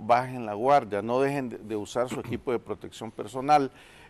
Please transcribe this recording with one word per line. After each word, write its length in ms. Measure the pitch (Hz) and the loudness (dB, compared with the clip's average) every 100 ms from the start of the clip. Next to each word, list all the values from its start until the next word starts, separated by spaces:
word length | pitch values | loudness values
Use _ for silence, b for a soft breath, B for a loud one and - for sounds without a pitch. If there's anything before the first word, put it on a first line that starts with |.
bajen 460 | 107 120 127 127 113 | 2 2 2 -6 -6
la 80 | 101 | -2
guardia, 480 | 123 143 110 101 | 4 4 4 -4
no 180 | 110 123 | 0 2
dejen 280 | 139 139 127 | 2 0 -6
de, 80 | 107 | -8
de 160 | 107 110 | -8 -6
usar 340 | 101 120 123 | -4 -2 -2
su 100 | 120 | -4
equipo 320 | 120 123 - | -6 -8 -4
de 60 | 113 | -4
protección 540 | - 104 95 - 113 | -4 -12 -12 -12 -14
personal, 580 | - 110 127 135 151 135 B B B B | -10 -10 -6 4 4 4 B B B B